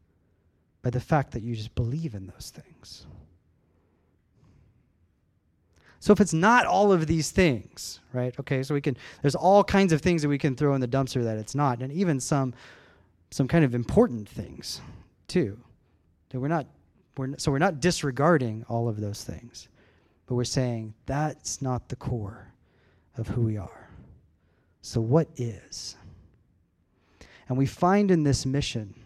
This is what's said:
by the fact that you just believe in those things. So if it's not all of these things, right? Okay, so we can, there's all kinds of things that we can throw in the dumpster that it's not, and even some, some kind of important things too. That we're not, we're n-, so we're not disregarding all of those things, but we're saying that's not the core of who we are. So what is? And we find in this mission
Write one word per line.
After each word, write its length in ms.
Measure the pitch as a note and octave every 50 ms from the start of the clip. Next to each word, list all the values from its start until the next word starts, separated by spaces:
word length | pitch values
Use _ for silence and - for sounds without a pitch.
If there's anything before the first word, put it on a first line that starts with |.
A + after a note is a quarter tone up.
| _ _ _ _ _ _ _ _ _ _ _ _ _ _ _ _ -
by 80 | B2+
the 80 | A#2 B2+
fact 320 | - - E3 D3 C3+ -
that 100 | - A#2
you 140 | G2 A#2+ A#2
just 180 | G#2+ G#2+ - -
believe 380 | - A#2+ A2+ C3 D#3+ E3 D3 G#2+
in 140 | G2 F#2+ F2+
those 240 | - - - -
things. 560 | - - - _ - _ - - - - - - - - - _ _ _ _ _ _ _ _ _ _ _ _ _ _ _ _ _ _ _ _ _ _ _ _ _ _ _ _ _ _ _ _ _ _ _ _ _ _ _ _ _ _ _ _ _ _ _ _ _ _ _ _ _ _ _
So 120 | - -
if 80 | G#3 -
it's 140 | G#3 - D#3+
not 320 | D#3+ F3 G#3+ A#3+ B3 G3+
all 260 | - F3+ F#3 G#3 G#3
of 140 | F#3+ E3+ D#3
these 260 | D3 E3+ D#3+ D3 -
things, 680 | - G3 F#3 E3 B2+ G#2 - - _ - - - - - _ _
right? 220 | - B2+ B2 B2+ A#2+ -
Okay, 240 | C3+ - C#3+ C3 C3
so 100 | C3+ D3+
we 80 | C#3+
can, 160 | C#3 D3+ A#2+ - - - - -
there's 140 | - C#3+ B2+
all 280 | - - F#3 G3 G3+ G3
kinds 300 | - - G3 G3 F3+ E3
of 80 | D3
things 200 | - F#3 F3 E3 D3
that 60 | D3
we 100 | C#3+ C3+
can 160 | - D3 C3
throw 180 | - D3+ C#3+ C#3
in 80 | C3+
the 60 | B2+ A#2
dumpster 360 | B2 C3+ C3+ B2+ - C3 A#2+
that 140 | A2+ A2 G#2+
it's 160 | G#2+ - -
not, 280 | C#3 D3 C#3 B2 A#2
and 100 | C3 C3
even 280 | C#3+ F3 G3+ E3+ D3 C3
some, 340 | A#2+ - D#3 C#3+ C3+ B2+ A#2 - - - - - - - _ _ _ _ _ _ _ _
some 180 | - - C3+ B2
kind 160 | - E3+ D#3
of 120 | B2+ A#2
important 520 | A#2+ A#2 - - G3+ B3 G#3 B2 A2 G#2 -
things 540 | - A#2+ F#2 D#2+ C2 - - - - - - - - - - _ _ _ _ -
too. 320 | - F#3 C#3+ G2 G2+ A2 - _ _ _ _ _ _ _ _ _ _ _ _ _
That 100 | - B2+
we're 80 | B2+ D3
not, 180 | E3+ D#3+ C3 - _ _ _ _ _ _ _ _ - -
we're 80 | C3
n-, 120 | C3 C#3+ -
so 140 | - D#3
we're 80 | C3+ C3+
not 200 | E3+ G3+ E3 C3
disregarding 840 | B2+ F3+ E3 - - C#3 B2+ A#2+ C#3+ E3+ F3 D3 B2+ A2+ A2 A2 A#2 -
all 220 | A#2 A#2 A#2 A#2+
of 100 | G#2+ G#2+
those 240 | G#2+ G#2 G#2 - -
things, 440 | - F2+ - - A#2+ - - - _ _ _ _ _ _ _ _ _ _ _ _
but 100 | - B2+
we're 80 | B2 B2
saying 520 | - - C#3 B2+ B2 A#2 A2+ A2 A2 G#2+ _ _
that's 560 | - C3+ C#3+ D#3 D3+ - - - - - -
not 260 | C#3 C3 B2+ A#2 - -
the 80 | B2+
core 560 | - - - B2 A2+ G#2 G2 G#2+ - - - _ _ _ _ _ _ _ _ _ _ _ _ _ -
of 100 | A2+ -
who 140 | - B2
we 160 | A#2 A2 G#2+ G#2
are. 320 | A2+ - - - - - - - - - - - _ _ _ _ _ _ _ _ _ _ _ _
So 180 | - - - A#2+
what 260 | A2+ A2+ C3+ E3 D#3 - - -
is? 580 | B2 A#2 G#2 F2 - - - - - - - - - - - - - _ _ _ _ _ _ _ _ _ _ _ _ _ _ _ _ _ _ _ - - - - _ -
And 100 | B2+ C3
we 80 | C#3
find 460 | - - - F3 F3 G3 G#3 G#3 F#3+
in 120 | F#3 E3 D3+
this 220 | C#3+ C3 - -
mission 480 | C3+ C3 C#3+ C#3 - - A#2 G#2+ G2+ - - -